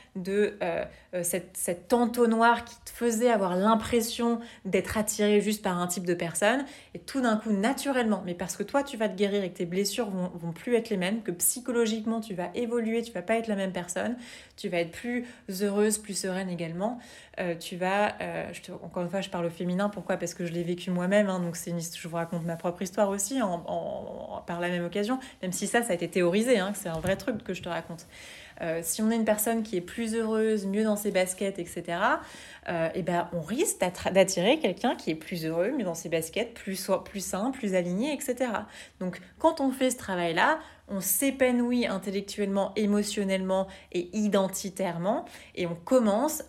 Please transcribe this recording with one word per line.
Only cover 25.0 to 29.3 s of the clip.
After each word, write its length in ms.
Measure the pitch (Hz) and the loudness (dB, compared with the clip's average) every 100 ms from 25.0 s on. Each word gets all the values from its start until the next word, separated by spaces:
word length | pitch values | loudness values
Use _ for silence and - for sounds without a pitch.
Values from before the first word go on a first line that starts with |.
| 208 262 - - | 0 -2 -6 -8
même 100 | 180 | -6
si 140 | 175 196 | -4 2
ça, 160 | 240 | 2
ça 120 | 226 | 2
a 20 | 175 | 0
été 120 | 170 | 0
théorisé, 520 | 185 175 202 247 220 | 2 4 4 4 4
hein, 140 | 190 | 2
que 40 | 208 | -4
c'est 120 | 175 | -4
un 100 | 160 | -2
vrai 160 | 175 190 | 0 0
truc 280 | - 214 | -2 -4
que 120 | - 180 | -4 -6
je 80 | |
te 60 | 180 | -4
raconte. 360 | 165 165 165 - - - - - - | -6 -6 -12 -16 -18 -18 -18 -16 -6
Euh, 200 | 170 165 | -4 -2
si 180 | 170 - | -2 0
on 80 | 220 | 2
est 60 | 233 | 4
une 100 | |
personne 380 | 220 | 4